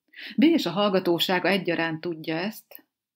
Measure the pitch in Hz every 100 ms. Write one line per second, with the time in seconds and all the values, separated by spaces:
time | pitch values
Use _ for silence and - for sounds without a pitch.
0 | _ - - - 294 330 170 170 208 185
1 | 185 170 - 180 170 196 170 165 165 156
2 | 180 160 160 160 196 - _ - _ _
3 | _